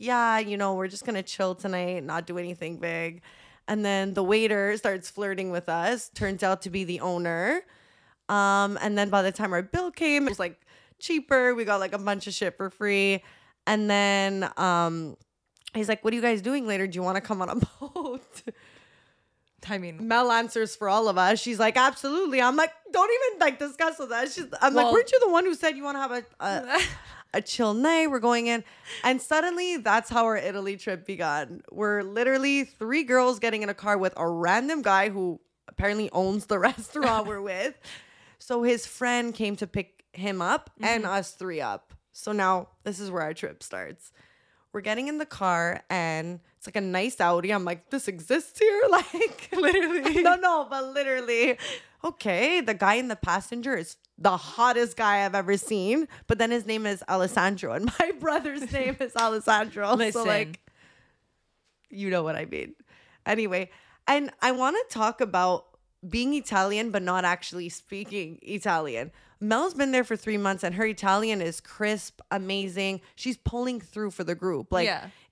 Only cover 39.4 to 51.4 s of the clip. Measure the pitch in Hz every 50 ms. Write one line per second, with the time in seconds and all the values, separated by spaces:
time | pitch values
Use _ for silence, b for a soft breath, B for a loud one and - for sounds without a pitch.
39.4 | 214 202 202 - 208 175 - 202 185 - _ _ _ _ - 180 196 202 196 180
40.4 | 170 185 277 - - - - - 208 220 233 226 208 185 196 196 175 - - -
41.4 | 185 185 165 151 127 107 101 95 _ _ - - _ _ - - - 214 208 202
42.4 | 190 185 190 180 - - _ _ - 208 190 190 208 190 180 170 156 156 165 -
43.4 | - - - - - - 98 92 85 76 - - - - b b b b b b
44.4 | b b b b b b - 208 196 214 214 240 269 294 302 302 302 - - -
45.4 | 190 180 175 170 170 170 - - - - 190 180 165 165 160 160 165 175 180 165
46.4 | _ _ _ - - - - 208 196 185 180 185 208 254 - - 180 170 175 175
47.4 | 175 202 208 196 180 175 175 170 _ - - 269 - 202 185 165 160 - 269 330
48.4 | - - - - 427 440 403 415 523 508 339 370 339 - - 339 453 - - -
49.4 | - - - 370 381 370 359 381 330 320 349 311 262 320 302 359 339 349 359 359
50.4 | 370 359 330 302 262 220 269 269 262 262 269 285 277 269 262 254 240 233 233 226